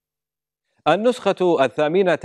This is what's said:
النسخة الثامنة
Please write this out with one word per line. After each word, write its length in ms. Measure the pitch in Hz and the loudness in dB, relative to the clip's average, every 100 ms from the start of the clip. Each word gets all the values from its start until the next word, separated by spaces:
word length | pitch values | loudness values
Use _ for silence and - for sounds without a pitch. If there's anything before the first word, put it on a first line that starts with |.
| _ _ _ _ _ _ _ _ 151 | _ _ _ _ _ _ _ _ -2
النسخة 800 | 180 233 226 196 185 180 156 131 | 0 0 -2 -4 0 0 2 0
الثامنة 540 | - 151 180 185 156 | 0 -2 0 0 0